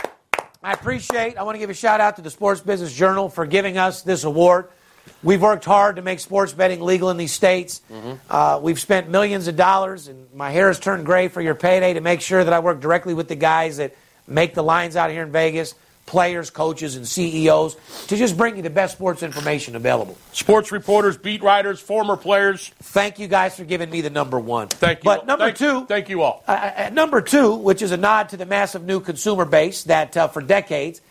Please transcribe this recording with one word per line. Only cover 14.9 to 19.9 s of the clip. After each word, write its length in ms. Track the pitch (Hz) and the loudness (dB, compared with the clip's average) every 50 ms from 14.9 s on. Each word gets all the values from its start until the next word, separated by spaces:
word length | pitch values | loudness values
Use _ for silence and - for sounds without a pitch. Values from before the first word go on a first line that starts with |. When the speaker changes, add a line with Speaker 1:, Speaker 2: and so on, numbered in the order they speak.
| 156 | -2
Speaker 1:
out 140 | 175 165 160 | -2 -2 -2
here 120 | 156 165 165 | -2 -6 -10
in 80 | 151 143 | -4 -2
Vegas, 420 | 160 165 160 156 165 160 156 - _ _ _ _ _ _ | 0 0 0 0 -4 -8 -8 -10 _ _ _ _ _ _
players, 440 | - - 180 175 175 175 170 156 - | -2 0 2 2 2 0 -4 -8 -10
coaches, 460 | - - 156 160 156 - 156 147 131 | -6 -4 -4 -4 -4 -6 -8 -10 -10
and 100 | 131 120 113 | -10 -10 -8
C 360 | - 185 175 165 160 160 156 | -4 -4 -4 -2 -2 2 4
E 40 | 160 | 4
Os, 260 | 156 156 160 160 - - - - - - - - | 4 4 2 -2 -6 -12 -20 -20 -18 -16 -6 -4
to 80 | 208 | 0
just 200 | 208 247 220 170 | 2 2 0 2
bring 200 | 170 233 233 214 | 2 0 0 0
you 60 | 196 165 | -4 -10
the 60 | 165 | -4
best 240 | 147 196 190 180 - | -2 -2 -2 -2 -4
sports 260 | - 190 185 170 175 170 | -4 -4 -4 -4 -4 -8
information 520 | 156 131 143 147 151 151 143 - 123 117 | -10 -10 -8 -4 -4 -4 -4 -6 -8 -10
available. 400 | 117 117 127 | -4 0 0